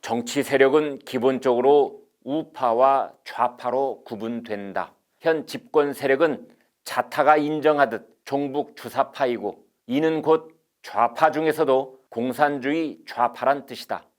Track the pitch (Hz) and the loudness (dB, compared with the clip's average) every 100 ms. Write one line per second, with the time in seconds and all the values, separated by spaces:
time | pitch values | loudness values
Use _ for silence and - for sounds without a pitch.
0 | - 117 120 143 127 139 135 151 151 139 | -4 -6 -4 -4 0 4 4 4 0 -8
1 | - 131 127 131 127 120 127 147 131 - | -8 0 0 0 0 2 6 4 4 -4
2 | _ _ 127 151 - - 127 113 135 139 | _ _ -8 -6 -6 -4 -2 4 4 4
3 | 95 - - - 123 - 123 127 139 110 | -2 -10 -18 -4 -4 -2 -4 -2 -2 -6
4 | - 110 113 117 117 104 98 92 85 _ | -12 -10 -8 -8 -8 -10 -8 -8 -8 _
5 | _ _ 165 160 120 120 - 156 143 135 | _ _ -2 -2 -4 -14 -2 0 0 -2
6 | 139 135 160 120 - _ _ _ - - | 0 2 2 0 -8 _ _ _ -8 -4
7 | - - 139 151 147 156 143 147 135 110 | -4 2 4 4 2 2 2 4 2 0
8 | - _ - 139 143 135 131 - 120 123 | -10 _ -6 -4 -2 -4 -6 -10 -8 -2
9 | - - 135 117 101 - _ _ - 131 | -4 -2 -2 -2 -4 -8 _ _ -6 -2
10 | 160 160 151 160 - _ _ _ - 101 | 0 0 2 0 0 _ _ _ -8 0
11 | 117 - 160 147 156 151 147 131 135 - | 0 2 2 2 -2 0 2 2 0 -12
12 | _ 113 123 120 147 143 131 160 156 90 | _ -6 -6 0 -2 0 -4 -2 -4 -8
13 | - - 120 - 127 143 135 117 - 101 | -14 -2 -2 0 0 0 -4 -16 -10 -10
14 | _ | _